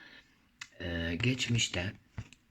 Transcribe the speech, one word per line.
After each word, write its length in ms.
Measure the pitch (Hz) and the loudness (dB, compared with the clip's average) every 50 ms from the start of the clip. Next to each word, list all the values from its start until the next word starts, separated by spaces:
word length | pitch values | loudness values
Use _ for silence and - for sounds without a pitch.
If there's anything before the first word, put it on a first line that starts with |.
| - - - - - _ _ _ _ _ _ _ - - - - | -20 -20 -20 -20 -20 _ _ _ _ _ _ _ -18 -18 -12 -8
e, 380 | 82 90 85 85 82 82 87 85 | -4 -2 -2 0 0 0 0 2
geçmişte 680 | 113 123 131 - - - 120 113 - - - 90 87 101 - - _ _ _ - - - - _ _ _ | 2 2 2 2 2 2 4 2 2 2 0 -2 -2 -2 -6 -8 _ _ _ -12 -12 -12 -18 _ _ _